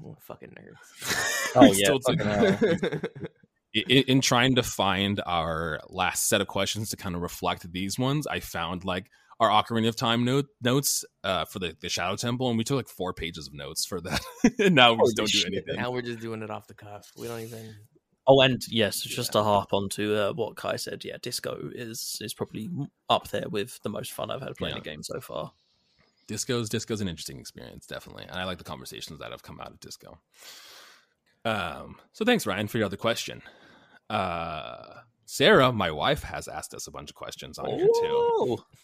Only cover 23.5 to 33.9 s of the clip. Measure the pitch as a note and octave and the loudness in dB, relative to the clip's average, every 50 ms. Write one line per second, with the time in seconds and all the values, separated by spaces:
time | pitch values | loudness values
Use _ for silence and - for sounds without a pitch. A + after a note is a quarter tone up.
23.5 | G#2+ G#2 G2+ C3 - - - A2+ G#2 A2+ - - - - - A2 G#2+ - - - | -4 -4 -4 -6 -8 -10 -8 -8 -6 -6 -8 -8 -8 -8 -8 -8 -8 -8 -10 -10
24.5 | - - - E2+ C#2+ - - - D#2 D#2 - - - - - - - - - - | -10 -8 -8 -8 -8 -8 -10 -10 -12 -12 -10 -10 -10 -10 -10 -10 -8 -8 -10 -10
25.5 | - _ _ _ _ _ _ _ _ _ _ _ _ _ _ - G#2+ G#2 - - | -12 _ _ _ _ _ _ _ _ _ _ _ _ _ _ -10 -8 -6 -4 -2
26.5 | B2 A#2+ A#2 G#2+ - A2+ - - A#2 G#2 G#2 F#2 E2+ - - - C#2+ B1+ A1+ - | -2 -2 -2 -2 -4 -4 -4 -4 -4 -4 -4 -4 -4 -6 -10 -12 -12 -14 -16 -16
27.5 | - - B1 A#1+ G1+ - - - C#2 - - - G1+ G#1 G#1 G1+ - F2+ F#2 F#2 | -16 -16 -16 -16 -16 -18 -14 -12 -12 -12 -12 -14 -16 -16 -16 -10 -8 -6 -6 -6
28.5 | F2+ - - - D#2 C2 B1+ - - A#1 - - D#2 C#2 A#1+ A1+ B1 B1 - - | -6 -8 -10 -12 -12 -12 -12 -14 -14 -12 -12 -14 -14 -14 -12 -12 -14 -14 -16 -18
29.5 | - - - - - - - - - - - - - - _ _ _ _ - - | -16 -16 -16 -16 -16 -18 -18 -18 -18 -18 -18 -20 -20 -20 _ _ _ _ -20 -20
30.5 | - - - - - - - - - - _ _ _ _ _ _ _ _ - A#2 | -20 -20 -20 -20 -20 -20 -20 -20 -20 -20 _ _ _ _ _ _ _ _ -4 -4
31.5 | A2 G2+ F2 E2 C#2+ C#2 C#2+ D2 D#2 - - _ _ - G#3+ A3+ A#3+ F#3+ - G#2+ | -2 -2 -2 -4 -6 -8 -12 -14 -16 -20 -20 _ _ -2 2 2 2 2 2 0
32.5 | F#2 G2 G#2+ G#2 - A#2+ G#2+ F#2+ F#2+ - - A2+ A2+ - - - A#1+ A#1+ - - | -2 -2 -2 -2 0 0 0 0 -2 -2 0 0 0 0 -2 -6 -10 -12 -16 -20
33.5 | - - - - - - _ _ | -20 -20 -20 -20 -20 -20 _ _